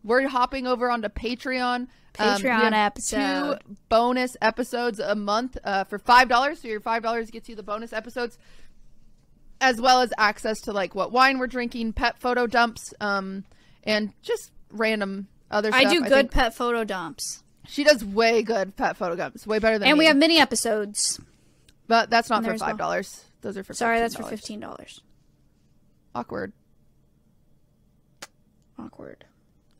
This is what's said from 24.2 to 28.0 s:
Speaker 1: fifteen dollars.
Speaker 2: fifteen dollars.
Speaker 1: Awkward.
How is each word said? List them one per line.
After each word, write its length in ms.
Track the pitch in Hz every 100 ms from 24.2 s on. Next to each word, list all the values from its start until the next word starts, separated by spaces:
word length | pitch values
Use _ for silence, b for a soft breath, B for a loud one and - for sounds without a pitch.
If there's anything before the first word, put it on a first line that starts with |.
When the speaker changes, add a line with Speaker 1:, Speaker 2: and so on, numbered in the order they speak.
Speaker 1:
fifteen 360 | 220 220 - 214
dollars. 160 | - -
Speaker 2:
fifteen 220 | - -
dollars. 0 | _ _ _ _ _ _ _ _ _ _ _
Speaker 1:
Awkward. 400 | - 240 - 196 - _ _ _ _ _ _ _ _ _ _ _ _ _ _